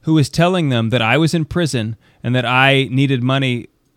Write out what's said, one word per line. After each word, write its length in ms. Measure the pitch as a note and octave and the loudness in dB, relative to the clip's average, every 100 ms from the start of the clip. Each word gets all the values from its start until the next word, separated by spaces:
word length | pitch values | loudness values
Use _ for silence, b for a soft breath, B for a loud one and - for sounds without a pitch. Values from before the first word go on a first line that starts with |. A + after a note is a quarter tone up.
who 140 | - D#3 | 0 2
was 120 | C3+ | 2
telling 380 | - E3+ F#3 D3+ | 0 0 0 0
them 220 | A#2+ A2+ | 0 0
that 120 | A#2+ | 0
I 160 | A2+ D3 | 2 2
was 160 | D#3+ | 2
in 120 | E3+ D3 | 0 -4
prison 500 | F3 D#3 B2+ A2 A#2 b b | -4 -2 -2 -6 -8 b b
and 140 | A#2+ B2+ | -4 -2
that 100 | A#2 | 0
I 440 | B2+ C3+ C#3 C3 | 2 4 2 0
needed 320 | B2+ C#3 C3+ | 0 0 0
money 440 | B2 C3+ C3+ A#2+ - _ _ | 0 0 -2 -4 -8 _ _